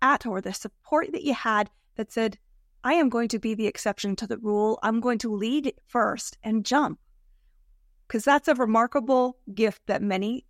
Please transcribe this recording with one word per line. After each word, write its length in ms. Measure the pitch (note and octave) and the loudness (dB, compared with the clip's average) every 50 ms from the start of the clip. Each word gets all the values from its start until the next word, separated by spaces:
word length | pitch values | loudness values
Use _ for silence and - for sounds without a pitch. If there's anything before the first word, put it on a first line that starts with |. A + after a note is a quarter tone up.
at 240 | B3+ C4 C#4+ - - | 2 2 2 2 0
or 140 | A#3+ F#3+ F#3+ | -4 -6 -4
the 140 | - - F#3+ | -6 -6 -8
support 580 | - - G#3+ - _ _ - D4+ D#4 - - C#4+ | -8 -10 -14 -14 _ _ 0 0 0 2 0 -4
that 100 | F#4 - | -4 -2
you 100 | C#4+ B3 | -2 -2
had 360 | - - A#3 G#3+ G#3 G#3 - - _ _ _ _ | 0 0 0 2 2 0 -2 -6 _ _ _ _
that 160 | - G#3+ - | -10 -10 -6
said, 260 | - A3+ A3+ A3 G3+ - _ _ _ _ _ _ _ _ - | -2 -2 -2 -2 -2 -6 _ _ _ _ _ _ _ _ -2
"I 100 | B3 D4+ | 2 2
am 160 | F4 D4+ B3+ | 4 4 2
going 200 | A#3 A#3 A#3 A3+ | 2 0 0 -2
to 100 | - G#3 | -2 -2
be 160 | - A3 A3 | -2 -4 -2
the 100 | G#3 G#3+ | -2 -2
exception 500 | - - - - G#3+ G3+ - - G3+ G3 | -4 -4 -4 -4 -4 -4 -2 -4 -4 -4
to 100 | - A#3 | -4 -4
the 100 | G3 A#3 | -6 -6
rule. 400 | A3 A3+ G#3 G#3 G#3 G#3+ A3 A3 - - | -6 -2 -2 0 2 2 0 0 0 0
I'm 160 | G#3+ A3 A#3 | 0 0 0
going 180 | A3+ B3 A#3+ G#3+ | 0 0 -2 -2
to 140 | - A3+ G#3+ | -2 -4 -4
lead 400 | G3+ G#3 A3+ C4 D4+ C#4+ C4+ - _ _ | -2 -2 -2 -2 -2 -2 -4 -6 _ _
first 500 | _ - A#3+ G#3+ G#3 - A#3 - - - - - | _ 0 0 2 0 0 -4 -8 -12 -14 -10 -4
and 220 | A3 A3 A3+ G3+ | -2 -2 -2 0
jump"? 340 | - B3 D4 D4 - - - _ _ _ _ _ _ _ _ _ _ _ _ _ _ _ _ _ _ _ _ _ | 2 2 2 2 0 -4 -10 _ _ _ _ _ _ _ _ _ _ _ _ _ _ _ _ _ _ _ _ _
'Cause 160 | - - A3 - | -6 -6 0 4
that's 240 | C#4 C#4 D4 - | 4 4 4 4
a 80 | - C#4+ | 2 2
remarkable 840 | B3 B3+ A3 A3 A3+ A#3 A#3+ - C#4+ A3+ B3+ C4 B3+ B3+ B3+ B3 - _ - F#3+ | 2 2 4 4 4 2 2 0 -2 2 2 4 4 2 2 -2 -8 _ -10 -2
gift 320 | G3 A3 A3 - - _ | 0 0 0 0 -4 _
that 160 | - F#3+ D3+ G3 | -4 -2 0 0
many, 420 | G3+ F#3+ F#3+ G3+ G#3+ A#3+ C4 - | 0 0 0 -2 -2 -4 -6 -8